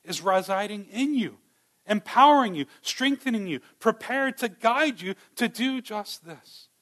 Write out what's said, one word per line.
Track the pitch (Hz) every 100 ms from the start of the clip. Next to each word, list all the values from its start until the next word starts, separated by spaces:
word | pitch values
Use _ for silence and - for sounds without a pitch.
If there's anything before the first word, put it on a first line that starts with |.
| -
is | 156
residing | 175 190 185 196 208 208 196
in | 214 277 277
you, | 175 101 _ _ _ _ -
empowering | 208 - 233 285 285 233 165
you, | 131 -
strengthening | - - 262 277 269 226 190
you, | 139 - _
prepared | 226 226 - 262 269 -
to | 240
guide | 175 226 247 302 226
you | 180 190 _ -
to | 240
do | 233 262 262
just | - 214 202 - 165
this. | 151 - - - _